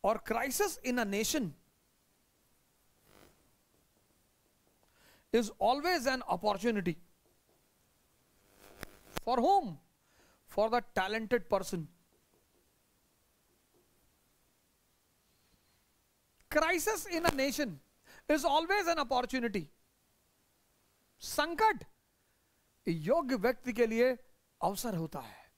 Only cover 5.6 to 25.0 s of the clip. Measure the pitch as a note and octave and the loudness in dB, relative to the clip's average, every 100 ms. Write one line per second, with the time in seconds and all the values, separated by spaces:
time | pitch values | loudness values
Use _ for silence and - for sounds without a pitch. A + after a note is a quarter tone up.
5.6 | G3+ C#4 E4 F4 B3 C4 A#3 F3+ G#3 G3 | 0 2 2 2 0 -2 -2 0 0 0
6.6 | A3+ G#3+ F3 E3 - _ _ _ _ _ | 0 0 -2 -4 -10 _ _ _ _ _
7.6 | _ _ _ _ _ _ _ _ G2 G2+ | _ _ _ _ _ _ _ _ _ -20
8.6 | G2+ - - - - - - B3 C#4 G4 | -20 -14 -14 -14 -14 -8 0 2 6 4
9.6 | B3+ D3+ _ _ _ _ _ _ _ - | 2 -12 _ _ _ _ _ _ _ 0
10.6 | A3 A#3+ - - F#3+ A3 A3 A#3+ - G3 | 2 0 0 -4 -2 -2 0 0 2 0
11.6 | F#3+ F3 D3 _ _ _ _ _ _ _ | 0 -6 -6 _ _ _ _ _ _ _
12.6 | _ _ _ _ _ _ _ _ _ _ | _ _ _ _ _ _ _ _ _ _
13.6 | _ _ _ _ _ _ _ _ _ _ | _ _ _ _ _ _ _ _ _ _
14.6 | _ _ _ _ _ _ _ _ _ _ | _ _ _ _ _ _ _ _ _ _
15.6 | _ _ _ _ _ _ _ _ _ D4+ | _ _ _ _ _ _ _ _ _ 2
16.6 | D#4+ F4+ G#4 G#4 G4+ E4+ E4+ C4+ C4+ B3 | 4 2 0 -2 -4 -2 -2 -2 -4 -2
17.6 | C4 C#3+ _ _ _ - - D4+ E4 D4 | -6 -8 _ _ _ -20 -2 0 2 0
18.6 | E4 G#4 E4+ E4 C4 B3 B3+ C4 A#3 F#3+ | 0 0 0 -2 0 -2 0 -2 -2 -4
19.6 | D3 _ _ _ _ _ _ _ _ _ | -8 _ _ _ _ _ _ _ _ _
20.6 | _ _ _ _ _ _ - - D4+ E4+ | _ _ _ _ _ _ -6 -2 -2 4
21.6 | A4 D4+ - _ _ _ _ _ _ _ | 2 2 -8 _ _ _ _ _ _ _
22.6 | _ _ - E3 D3+ D#4+ C4+ B3+ A3 B3+ | _ _ -4 -2 2 0 2 0 0 -2
23.6 | B3 A3+ A3+ A3+ B3+ B3 - _ _ _ | -4 0 2 4 2 2 -8 _ _ _
24.6 | F3 G3 A#3+ F#3 | -2 -2 -4 -4